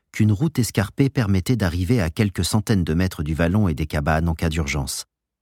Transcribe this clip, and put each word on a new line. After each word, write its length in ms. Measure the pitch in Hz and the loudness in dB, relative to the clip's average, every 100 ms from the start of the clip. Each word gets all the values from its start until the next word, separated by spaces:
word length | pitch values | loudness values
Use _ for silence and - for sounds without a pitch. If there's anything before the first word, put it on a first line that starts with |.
| _ | _
qu'une 200 | - 107 | 0 2
route 260 | 101 160 - | 2 0 0
escarpée 520 | 110 - 101 - 139 | -2 0 -2 0 0
permettait 480 | - 98 95 - 117 | 0 0 2 0 0
d'arriver 440 | 92 87 90 123 | 0 0 0 0
à 80 | 80 | 0
quelques 360 | - 104 - 90 | 0 -2 0 -2
centaines 380 | 110 - 98 | 0 0 0
de 100 | 78 | 2
mètres 280 | 80 92 - | 0 0 -2
du 140 | 78 78 | -4 0
vallon 320 | 85 107 95 | 2 2 2
et 80 | 76 | 0
des 100 | 76 | -2
cabanes 440 | 78 73 78 82 | -2 0 0 0
en 40 | |
cas 160 | 82 82 | 0 -2
d'urgence. 560 | 80 71 71 65 - - _ _ _ | -2 -2 -4 -4 -8 -12 _ _ _